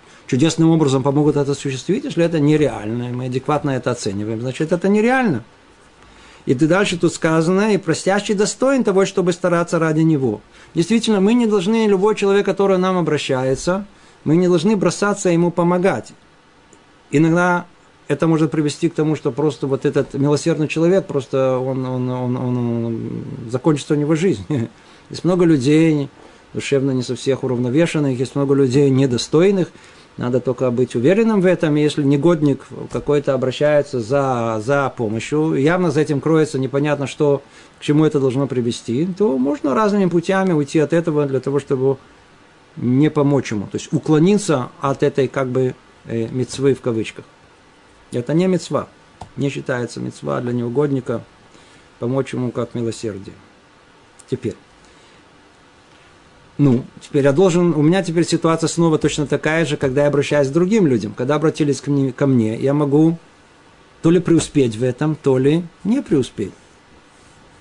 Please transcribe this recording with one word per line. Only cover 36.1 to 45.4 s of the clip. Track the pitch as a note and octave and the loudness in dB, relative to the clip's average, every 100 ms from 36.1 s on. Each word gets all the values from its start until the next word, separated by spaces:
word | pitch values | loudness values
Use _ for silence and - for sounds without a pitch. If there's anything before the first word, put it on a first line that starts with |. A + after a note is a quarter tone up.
| D3 | -2
кроется | D3+ D#3+ D3+ C3+ | 2 2 2 -2
непонятно | C3 C#3 D3 D3 C3+ | -2 -2 0 -2 -4
что, | - D3 C#3 - - - - | 0 0 0 -4 -20 -20 -12
к | |
чему | - D3 | 0 2
это | D#3 D3 | 4 2
должно | C3+ B2 C#3 | 0 0 -2
привести, | B2+ A#2+ A#2 - A#2+ F3+ | -2 -2 -4 -4 -4 -4
то | F3 G#3 C4 | 0 0 0
можно | C4 D4 D4+ | -2 -2 -2
разными | B3 G#3+ G3+ F3+ | 0 0 2 2
путями | E3+ E3 F#3+ F#3+ | 0 0 0 2
уйти | D#3+ C#3+ D#3+ | 0 0 0
от | D3 | 2
этого | E3 E3 D3 | 0 0 0
для | C#3+ C3 | 0 -2
того, | C3+ C#3+ | -2 -4
чтобы | C#3 C3+ C3+ C3 - - _ _ _ _ _ - | -2 0 0 -2 -6 -20 _ _ _ _ _ -6
не | A#2+ B2+ D3+ | 0 2 2
помочь | D3+ C#3+ C#3 B2+ | 2 2 2 0
ему. | G#2+ G2 | -6 -6
То | G#2+ | -8
есть | - | -4
уклониться | D#3 - D3+ E3+ G#3 - C#3+ A#2+ - | -4 2 4 4 2 0 -2 -2 -6
от | C#3+ C#3+ | -4 0
этой | D3 C#3 B2+ | 0 0 -2
как | C#3 | -2